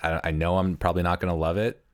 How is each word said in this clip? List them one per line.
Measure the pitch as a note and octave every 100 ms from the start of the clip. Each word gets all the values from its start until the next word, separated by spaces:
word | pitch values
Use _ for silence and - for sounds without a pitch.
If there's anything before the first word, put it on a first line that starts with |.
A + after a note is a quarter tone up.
"I, | D#2+ D#2+
I | E2
know | D#2 E2 F#2
I'm | F#2 E2
probably | F2+ F2
not | F2 F2
gonna | F#2 E2+
love | D#2+ F2+
it, | A2+ - _